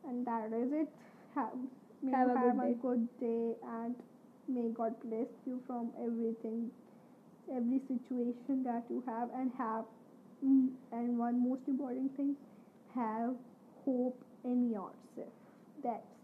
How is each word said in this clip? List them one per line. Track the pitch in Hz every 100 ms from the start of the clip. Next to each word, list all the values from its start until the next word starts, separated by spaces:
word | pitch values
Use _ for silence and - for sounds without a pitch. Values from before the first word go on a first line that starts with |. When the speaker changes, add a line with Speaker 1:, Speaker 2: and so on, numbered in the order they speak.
| 294
Speaker 1:
and | 247 247
that | 233 220
is | 226 262
it. | 302 311 - - - -
Have, | 285 220 254 262 - - -
may | 262
Speaker 2:
Have | 254 254
Speaker 1:
you |
Speaker 2:
a | 247
Speaker 1:
have | 247 214
Speaker 2:
good |
Speaker 1:
a | 240
Speaker 2:
day. | 240
Speaker 1:
good | 262 247 233 -
day, | 233 233 233 - 240 226
and | 233 247 - - - - -
may | 247 233 226
God | 226 233
bless | 226 220 262 - 254
you | 254 -
from | 240 233 -
everything, | 233 233 226 226 220 226 233 - - - - - - - -
every | 254 233 262 269
situation | 240 - 247 240 240 - 262
that | 254 233 240
you | 247 240
have, | 226 240
and | 254 262 247
have, | 226 220 226 - - - - -
mm, | 269 269 254 - -
and | 233 240 240
one | 240 247 247
most | 254 -
important | 262 269 254 269 285
thing, | 277 277 - - - - -
have | 254 220 220 233 247 - - - -
hope | 277 247 247 - - -
in | 247 247 240
yourself. | 208 180 - - - - - - - - 302
That's | 247 208 - -